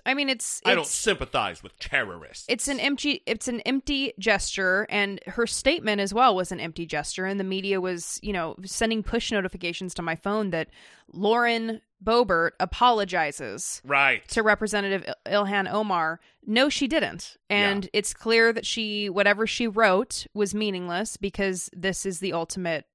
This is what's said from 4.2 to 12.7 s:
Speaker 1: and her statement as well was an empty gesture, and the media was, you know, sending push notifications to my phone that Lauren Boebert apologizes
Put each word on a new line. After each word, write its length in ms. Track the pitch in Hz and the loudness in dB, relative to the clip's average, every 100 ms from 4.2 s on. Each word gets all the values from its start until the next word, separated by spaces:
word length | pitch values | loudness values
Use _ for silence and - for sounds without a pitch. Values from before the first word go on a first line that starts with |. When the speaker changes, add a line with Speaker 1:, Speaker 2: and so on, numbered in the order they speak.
| 196 196 - - 185 185 220 | 0 0 0 -2 2 2 0
Speaker 1:
and 320 | 208 202 196 - | 0 0 -2 -8
her 200 | 185 233 | -4 -2
statement 540 | - 262 339 214 202 | 0 2 2 0 0
as 120 | 196 | 0
well 220 | 208 254 | 4 4
was 160 | 185 180 | 4 0
an 80 | 175 | -4
empty 260 | 165 160 | -8 -8
gesture, 420 | 165 151 143 - 185 | -4 -4 -4 -4 -4
and 120 | 196 | -2
the 60 | |
media 360 | 190 190 196 190 | -2 -2 0 0
was, 380 | 185 175 - - | 0 -4 -6 -8
you 80 | - | -4
know, 240 | 196 165 - | -4 -4 -6
sending 400 | 190 - 226 226 | -10 -2 0 0
push 260 | 202 233 - | -2 -2 0
notifications 640 | 214 185 175 180 170 185 | -2 -2 -4 -8 -6 -8
to 80 | - | -6
my 140 | 170 165 | -4 -4
phone 340 | 196 214 202 | -2 -2 0
that 180 | 170 156 - - - _ | -2 -4 -10 -20 -20 _
Lauren 680 | 170 202 233 240 233 226 220 _ _ | -2 2 4 4 2 -2 -8 _ _
Boebert 460 | 196 233 233 170 165 - | 2 4 4 4 2 0
apologizes 1200 | - | -4